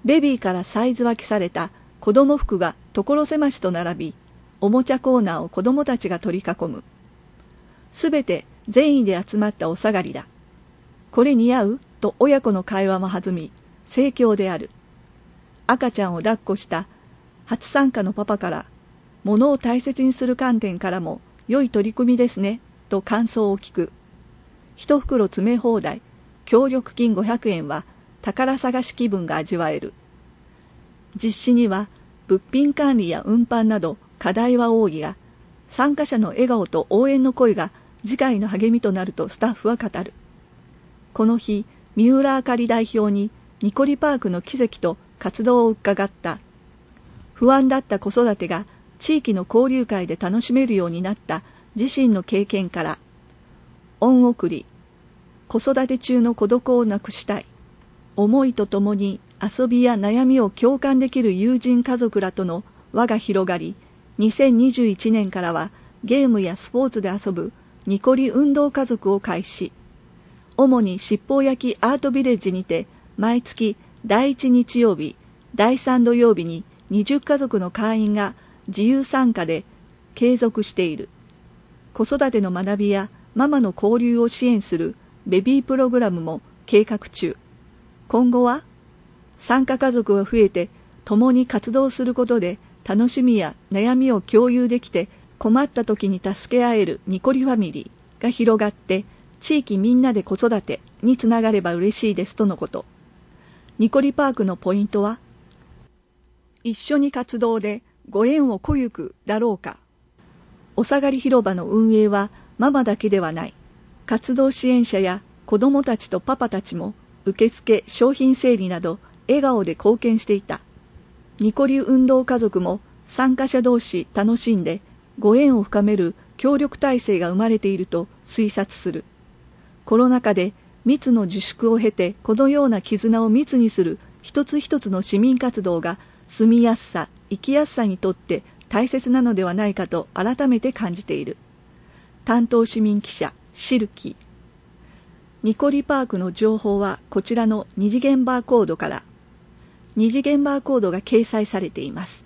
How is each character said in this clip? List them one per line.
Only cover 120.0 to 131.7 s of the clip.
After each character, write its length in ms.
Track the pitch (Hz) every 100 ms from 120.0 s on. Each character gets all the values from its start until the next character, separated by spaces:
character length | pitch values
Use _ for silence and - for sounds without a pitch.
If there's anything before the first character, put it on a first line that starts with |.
| 240 220
し 60 |
て 100 | -
い 80 | 202
た。 180 | - - _ - _ - _ - - -
ニ 140 | 214
コ 140 | - 277
リ 120 | 269
運 280 | 247 262 254
動 180 | 262
家 140 | 247 247
族 220 | 220 185
も 200 | 175 196 - - -
参 300 | - 262 254
加 120 | 269
者 140 | 254
同 160 | 247 240
士 260 | - 175 -
楽 220 | 220 208 240
し 180 | 233
ん 100 | 208
で 160 | 160 170 _ - _ -
ご 180 | 208 233
縁 200 | 285 240
を 40 |
深 200 | 196 208
め 140 | 208 208
る 180 | 170 - - -
協 200 | 262 285
力 220 | 285 -
体 220 | 277 254
制 180 | - 185
が 120 | 170
生 60 | 185
ま 120 | 226
れ 100 | 220
て 100 | 196
い 80 | 190
る 100 | 185
と 220 | 170 180 -
推 240 | - - 214
察 260 | - 196
す 160 | - 185
る。 140 | 160 - _ - _ - - _ -
コ 120 | - 226
ロ 100 | 254
ナ 120 | 247
禍 140 | 233
で 180 | 190 185 - _ -
密 280 | 226 285 262
の 140 | 233 185
自 140 | 190
粛 320 | - - 226